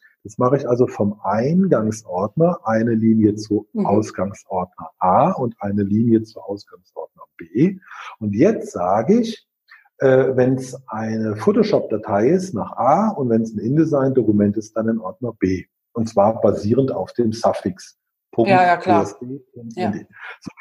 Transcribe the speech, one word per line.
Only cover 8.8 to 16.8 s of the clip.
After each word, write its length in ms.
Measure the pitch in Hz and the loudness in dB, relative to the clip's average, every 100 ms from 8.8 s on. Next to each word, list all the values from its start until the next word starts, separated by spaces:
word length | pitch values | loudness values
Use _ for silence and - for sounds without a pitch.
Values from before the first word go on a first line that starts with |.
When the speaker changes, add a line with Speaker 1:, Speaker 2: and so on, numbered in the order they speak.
| 90 104 143 233 | -2 0 2 2
Speaker 1:
ich, 260 | 226 - _ _ _ - _ _ | 0 -6 _ _ _ -20 _ _
äh, 360 | 135 131 135 123 | 4 4 4 2
wenn's 420 | 127 135 - - - | 0 0 -6 -14 -12
eine 500 | 113 110 110 110 104 | -8 -6 -4 -4 0
Photoshop-Datei 920 | 202 226 - 139 - 107 - 101 123 | 0 2 2 0 0 -6 -2 0 2
ist, 240 | 185 - | 0 -2
nach 200 | 101 92 | -6 -6
A 360 | - 123 165 214 | -2 2 2 0
und 200 | 147 123 | -2 0
wenn's 240 | 113 113 | 0 0
ein 60 | 104 | -4
InDesign-Dokument 960 | 113 151 151 143 135 131 110 104 101 110 | -2 0 2 2 2 2 2 2 2 0
ist, 180 | - 113 | -6 -4
dann 120 | 110 | -2
in 100 | 113 | -4
Ordner 340 | 110 - 117 - | -6 -8 -10 -4
B. 260 | 92 92 - _ _ | -2 -2 -6 _ _
Und 140 | 117 110 | -6 -2
zwar 320 | 104 104 113 | 2 2 4
basierend 520 | 107 98 104 123 | 0 0 0 0